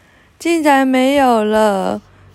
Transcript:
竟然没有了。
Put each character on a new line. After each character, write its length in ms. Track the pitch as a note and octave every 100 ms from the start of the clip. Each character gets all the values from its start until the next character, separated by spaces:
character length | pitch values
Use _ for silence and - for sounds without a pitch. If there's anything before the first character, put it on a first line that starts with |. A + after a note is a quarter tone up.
| _ _ _ _
竟 240 | E4 E4+
然 240 | D4+ C4+ C4+
没 300 | C4 C4 C#4+
有 260 | C4 A3+
了。 580 | G#3+ G#3+ G#3+ G3 F#3 G#3 - - -